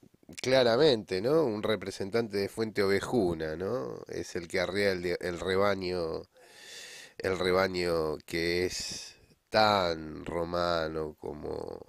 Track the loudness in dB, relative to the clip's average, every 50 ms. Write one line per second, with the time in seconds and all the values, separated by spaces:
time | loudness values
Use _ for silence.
0 | -20 _ _ _ _ -18 -12 -6 0 4 4 6 6 6 6 6 6 6 6 4
1 | 0 -2 -4 -2 0 2 2 2 2 2 0 0 0 0 0 0 -2 -8 -6 -6
2 | -6 -2 0 -2 -2 0 -2 -2 -2 -2 -2 -4 -4 -2 0 2 2 4 4 2
3 | 2 2 2 2 4 2 2 -2 -4 -4 -4 -4 -4 -4 -4 -4 -6 -8 -10 -10
4 | -12 -8 -8 -8 -8 -6 -8 -8 -8 -2 0 0 0 0 2 2 2 2 2 2
5 | 0 -2 -2 -2 -2 -4 -4 -2 -2 0 2 4 4 2 2 0 -2 -4 -2 -2
6 | -2 -4 -4 -8 -10 -12 _ -20 -20 -20 -20 -20 -20 -18 -18 -18 -16 -16 -18 -18
7 | -20 -18 _ -6 -2 -2 -2 0 2 2 4 4 4 2 0 -2 0 0 0 0
8 | 0 -2 -4 -6 -8 -6 -4 -2 0 0 0 0 0 -2 -2 -6 -8 -8 -10 -10
9 | -12 -16 -20 _ _ _ _ _ _ _ 4 4 6 6 4 4 2 0 0 -2
10 | -6 -10 -10 -10 -10 -6 -4 -4 -2 -2 0 0 2 2 2 0 0 -2 -2 -4
11 | -6 -6 -8 -10 -10 -10 -10 -8 -8 -8 -6 -6 -8 -8 -10 -12 -14